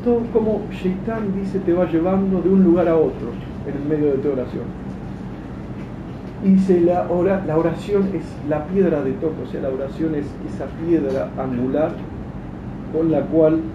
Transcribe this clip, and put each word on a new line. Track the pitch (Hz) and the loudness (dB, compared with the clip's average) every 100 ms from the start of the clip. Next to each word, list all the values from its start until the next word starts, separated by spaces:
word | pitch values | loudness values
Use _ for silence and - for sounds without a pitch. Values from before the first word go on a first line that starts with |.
Todo | 240 240 233 | 2 0 2
como | 196 214 208 - | 0 2 0 -4
Shaitán | 185 185 185 - 226 208 196 | -4 -2 -2 -4 -4 -2 -2
dice, | 196 190 | -2 -2
te | 175 | 2
va | 170 175 | 2 4
llevando | 160 175 196 190 185 | 2 2 2 2 2
de | 170 | 4
un | 190 | 6
lugar | 180 170 170 | 8 6 6
a | 165 | 4
otro | 143 - 120 - - - - | 4 0 -8 -8 -10 -8 -6
en | 139 | -6
el | 143 | -2
medio | 151 147 | 2 2
de | 135 | 2
tu | 143 | 0
oración. | 131 123 - - - - - - - - - - - - - - - - - - - | -2 -2 -6 -6 -8 -10 -10 -10 -10 -10 -10 -10 -10 -10 -10 -10 -12 -12 -12 -12 -2
Y | 196 | 4
dice, | 190 190 180 | 4 6 4
la | 170 180 - | 4 2 2
ora-, | 175 175 190 156 | 2 2 2 0
la | 156 | 2
oración | 165 160 - 208 190 175 | 2 -2 -2 0 0 -2
es | - - 143 | -6 -10 -4
la | 151 151 | -4 -2
piedra | 190 175 151 | 2 2 2
de | 135 | -2
toque, | 131 160 - | -2 -4 -4
o | - | -8
sea, | - | -6
la | 139 | -4
oración | 131 135 - 160 151 | -4 -6 -4 -2 -2
es | 143 - 156 | -6 -8 -10
esa | - 139 - | -8 -8 -6
piedra | 165 165 139 135 127 127 | 0 2 2 0 -2 -4
angular | 131 123 127 147 160 - - - - - - - - - - | -4 -2 0 2 0 -2 -10 -10 -10 -10 -12 -12 -10 -10 -6
con | 156 165 | 0 2
la | 151 | 2
cual | 135 156 156 160 - | 2 4 6 4 -2